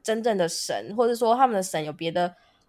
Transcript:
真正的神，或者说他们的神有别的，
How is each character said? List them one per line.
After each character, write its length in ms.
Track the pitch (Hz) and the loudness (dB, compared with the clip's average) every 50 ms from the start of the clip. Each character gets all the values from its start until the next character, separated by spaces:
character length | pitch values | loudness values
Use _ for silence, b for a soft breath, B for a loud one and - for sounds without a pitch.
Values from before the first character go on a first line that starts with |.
| - | -4
真 180 | - 220 226 | -4 -2 0
正 160 | 220 247 220 196 | 2 0 2 2
的 120 | 175 165 | 2 0
神， 440 | - - - - 143 104 104 113 202 220 | 0 -4 -6 -4 -6 -6 -6 -6 -2 0
或 100 | 247 233 | 2 2
者 80 | 240 | 2
说 180 | 233 247 220 226 | 2 2 2 4
他 120 | 247 269 254 | 4 4 4
们 80 | 226 | 2
的 80 | 196 190 | 2 -2
神 200 | 185 - 165 156 | -2 -2 -4 -4
有 80 | 151 151 | -4 -6
别 180 | 147 165 165 | -6 -4 -2
的， 240 | 165 175 175 175 180 b b b b b b | 0 0 0 -2 -2 b b b b b b